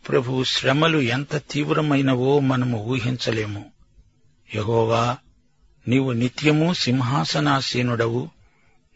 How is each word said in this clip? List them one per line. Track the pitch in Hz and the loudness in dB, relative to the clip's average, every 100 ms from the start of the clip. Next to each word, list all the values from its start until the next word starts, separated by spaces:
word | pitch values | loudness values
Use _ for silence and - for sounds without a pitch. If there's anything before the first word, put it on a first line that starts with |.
| - | 0
ప్రభువు | 139 123 131 | 0 0 -2
శ్రమలు | 131 - 123 139 160 156 | -2 -2 2 2 2 2
ఎంత | 120 123 143 151 | 0 -2 -4 -6
తీవ్రమైనవో | - 147 147 156 151 139 135 127 131 143 | -6 -4 -2 0 2 2 2 2 2 2
మనము | 135 127 123 117 | 2 0 0 -2
ఊహించలేము. | 107 127 120 127 - 113 104 101 104 _ _ _ _ _ _ _ _ 107 | -2 -2 -2 -4 -2 -2 -4 -8 -12 _ _ _ _ _ _ _ _ -6
"యెహోవా, | 110 117 113 117 117 127 - _ _ _ _ _ - | 0 2 2 2 0 -2 -10 _ _ _ _ _ 0
నీవు | 131 135 | 0 2
నిత్యము | 117 123 - 151 151 165 | 0 -2 0 2 2 2
సింహాసనాసీనుడవు, | 180 - 131 120 143 156 - 147 135 123 123 123 117 117 117 151 - _ _ _ _ _ | 0 0 0 0 0 0 -2 0 0 0 -2 -2 0 0 -2 -6 -14 _ _ _ _ _